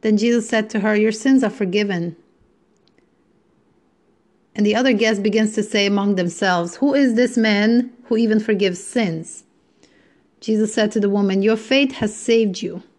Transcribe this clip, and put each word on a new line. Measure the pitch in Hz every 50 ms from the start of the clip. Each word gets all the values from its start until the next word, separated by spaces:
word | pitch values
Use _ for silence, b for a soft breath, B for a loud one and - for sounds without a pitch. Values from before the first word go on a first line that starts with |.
Then | - 220 214
Jesus | 202 214 240 233 233 226 233
said | - 220 214 220
to | - 220
her, | 202 214 214
"Your | 208 214 220
sins | 214 220 - 269 269 262 247
are | 208
forgiven." | 208 - 208 180 175 208 208 202 190 170 170 170 156 - _ _ _ _ _ _ _ _ _ _ _ _ _ _ _ _ _ _ _ _ _ _ _ _ _ _ _ _ _ _ _ _ _ _ _ _ _ _ _ _ _ _ _ _ _ _ _
And | - 208
the | 208 208
other | 220 254 269
guest | 254 202 226 220 220 196
begins | 202 220 196 220 220 214 214
to | -
say | 208 214 - 208 202
among | 202 202 202 196 202 202
themselves, | 185 175 175 170 - 208 190 180 175 170 175 -
"Who | - - 285 269
is | 285 277 254 226
this | 220 247 247 254
man | 247 220 220 208 202 208 220 233 240 240 247 - _ -
who | - 240
even | 220 233 214 214 220
forgives | 214 - 214 190 202 190 180 180
sins?" | - - - 247 226 185 165 160 165 - - - _ _ _ _ _ _ b b b b b b b b b b b b _ _
Jesus | - - 220 208 220 214
said | - - 214 214
to | - 226
the | 208 202
woman, | 196 208 202 196 190 196
"Your | 196 220 220
faith | 220 220 - 262 277 285 269
has | 269 - - 208 214
saved | - - - 226 226 226 208 180 -
you. | - 185 170 180 - _ _